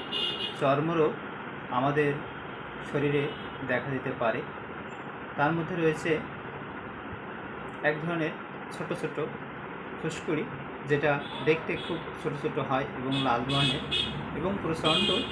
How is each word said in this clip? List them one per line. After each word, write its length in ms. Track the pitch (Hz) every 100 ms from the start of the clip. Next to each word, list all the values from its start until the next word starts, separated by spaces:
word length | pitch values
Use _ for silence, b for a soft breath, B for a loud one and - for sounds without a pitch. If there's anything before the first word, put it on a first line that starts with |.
| - - - - - -
চর্মরোগ 520 | 139 139 160 165 151 - - - - - -
আমাদের 440 | 127 139 147 143 143 - - - - - - -
শরীরে 360 | 147 143 143 143 - - - 131
দেখা 220 | 123 139
দিতে 220 | 131 131 127
পারে। 240 | 113 120 - - - - - - - - - -
তার 160 | 147
মধ্যে 240 | 165 160 175
রয়েছে 420 | 160 151 170 156 - - - - - - - - - - - - - - - -
এক 120 | 151 151 165
ধরনের 240 | 165 156 - - - - -
ছোট 140 | 160 175
ছোট 200 | 151 147 156 - - - - - - -
ফুসকুড়ি, 420 | 160 - - 156 - - - - 139
যেটা 320 | 143 151 143 - -
দেখতে 320 | 135 160 - 160
খুব 220 | - 165 - -
ছোট 100 | 156 147
ছোট 160 | 156 151
হয় 260 | 127 131
এবং 380 | 107 131 127 135
লাল 180 | 131 120
বর্ণের 400 | 127 139 139 127 - - - - - -
এবং 180 | 180 202
প্রচণ্ড 480 | 165 160 156 165 202 202 -